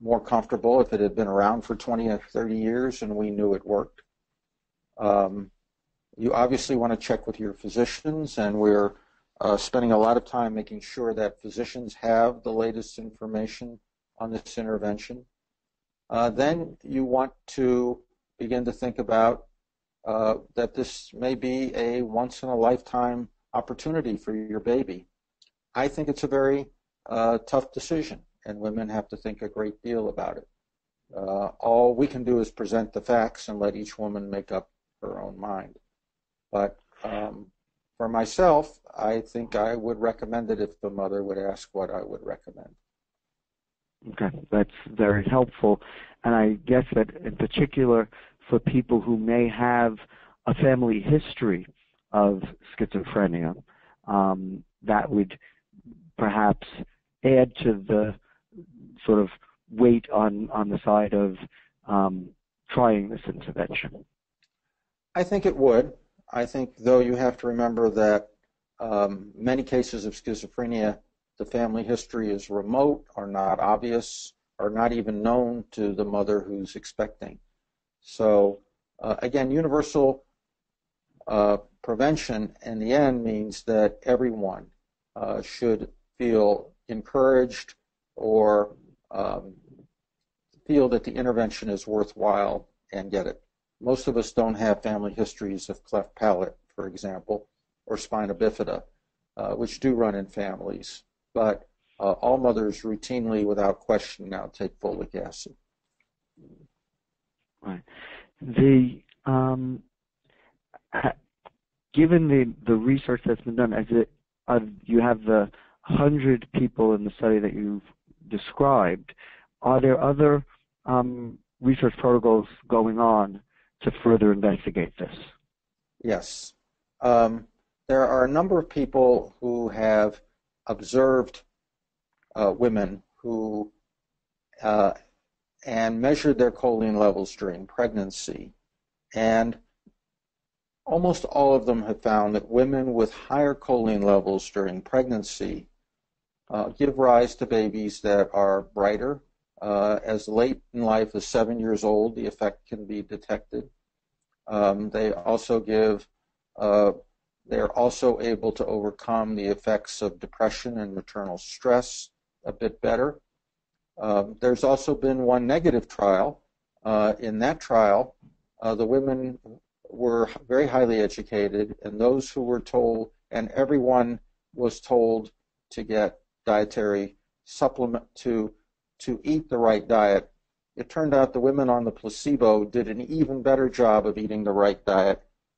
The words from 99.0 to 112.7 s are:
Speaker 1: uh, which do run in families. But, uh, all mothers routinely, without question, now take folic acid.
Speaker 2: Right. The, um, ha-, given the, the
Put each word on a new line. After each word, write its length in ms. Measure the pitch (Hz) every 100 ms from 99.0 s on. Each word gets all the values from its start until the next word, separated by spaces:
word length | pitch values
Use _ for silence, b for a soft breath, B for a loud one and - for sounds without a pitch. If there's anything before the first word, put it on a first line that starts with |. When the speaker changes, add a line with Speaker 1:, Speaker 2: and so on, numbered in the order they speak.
| _ _ _ -
Speaker 1:
uh, 160 | 101 110
which 240 | 113 -
do 160 | 135 120
run 180 | 110
in 140 | 98 95
families. 760 | - 101 95 92 95 - - _ _ _
But, 340 | 117 110 98 - _ _ _
uh, 120 | 98
all 260 | - 120 131
mothers 460 | 123 113 107 95
routinely, 600 | 110 107 - 127 113 110
without 360 | 104 104 98 95
question, 500 | - 107 - - 95
now 220 | 95 101
take 260 | - 98 -
folic 360 | 98 90 90 92
acid. 400 | - - - - _ _ _ _ _ _ _ _ - - _ _ _ _ _ _ _ _ _ _
Speaker 2:
Right. 200 | 202 180 - B B B B _
The, 640 | 131 117 135 135 127 - _ _ -
um, 560 | 131 127 131 127 127 - _ _ _ _ _ _ _ _ - _
ha-, 200 | - 139 - _ _ - _ _ _ _
given 340 | 143 160 170 160
the, 260 | 139 120 -
the 100 | -